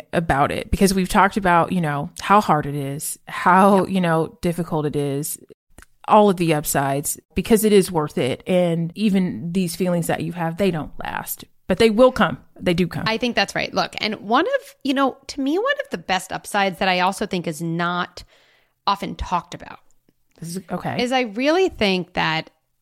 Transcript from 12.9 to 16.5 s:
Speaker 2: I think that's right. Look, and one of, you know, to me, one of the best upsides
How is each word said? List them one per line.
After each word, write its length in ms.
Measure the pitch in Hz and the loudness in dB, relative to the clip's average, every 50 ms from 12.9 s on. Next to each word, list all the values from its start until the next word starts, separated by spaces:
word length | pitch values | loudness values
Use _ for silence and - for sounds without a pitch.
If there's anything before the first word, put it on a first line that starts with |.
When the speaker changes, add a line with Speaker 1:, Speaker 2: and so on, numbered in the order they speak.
| - - - | -2 -4 -4
Speaker 2:
I 100 | 220 226 | -4 -2
think 180 | 226 254 240 214 | -2 -2 -2 0
that's 180 | 220 196 - - | -2 -2 -2 -2
right. 160 | - - - - | -6 -6 -4 -2
Look, 200 | 185 165 - - - | -2 -4 -4 -4 -6
and 160 | - 208 208 | -6 -6 -6
one 300 | - - 202 233 277 359 | -6 -4 0 2 2 2
of, 280 | 494 554 523 - - - _ - | 2 -2 -4 -4 -6 -18 _ -4
you 100 | 262 269 | -2 0
know, 240 | 277 277 254 - - _ | 0 0 0 -2 -6 _
to 120 | - - 285 | -14 -8 -4
me, 160 | 262 277 311 381 | -2 0 0 0
one 200 | 466 554 571 571 - | 0 0 -2 -4 -6
of 60 | - | -8
the 60 | - 180 | -8 -8
best 320 | - - 185 185 - - 165 | -4 -4 -4 -4 -4 -6 -10
upsides 460 | 165 - - | -10 -8 -4